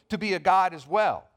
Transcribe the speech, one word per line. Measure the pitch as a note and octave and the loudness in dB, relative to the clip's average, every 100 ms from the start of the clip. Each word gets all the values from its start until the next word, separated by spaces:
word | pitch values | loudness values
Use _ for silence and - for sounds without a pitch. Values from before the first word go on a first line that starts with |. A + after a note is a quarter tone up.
| - | -10
to | G#3+ | -6
be | G#3 | -4
a | F#3 | -2
god | D#3+ F#3 F#3 | 2 2 2
as | E3 C3+ | -4 -2
well. | G3 G#3+ G2+ - | 0 0 -2 -8